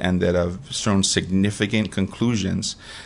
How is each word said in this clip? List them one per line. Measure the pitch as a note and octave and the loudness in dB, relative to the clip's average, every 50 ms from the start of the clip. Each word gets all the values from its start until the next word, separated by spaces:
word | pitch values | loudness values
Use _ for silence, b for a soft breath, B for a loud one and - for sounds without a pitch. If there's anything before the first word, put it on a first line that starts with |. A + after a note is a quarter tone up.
and | - F#2 F2+ F2+ | -2 0 2 2
that | F#2 F2+ F2 | 2 2 2
have | F2+ F2 F2+ F2 G2 C3+ - | 2 2 0 -2 -6 -8 -8
shown | - - - A2 G2+ G2 F#2+ | -8 -4 0 2 2 4 4
significant | - - - F2+ F2+ F#2 F#2+ G2 G#2 G2+ - G#2+ G2 A2 A2 G#2+ F#2+ | 2 2 0 0 2 2 2 2 2 2 0 -2 0 0 0 0 0
conclusions | - - F#2+ F2+ - - A#2 A#2+ A#2+ G#2+ F#2 F#2 F#2 F#2 - - - B B B B B B | -2 -2 -2 -2 0 0 0 2 2 0 0 0 -2 -2 -4 -4 -8 B B B B B B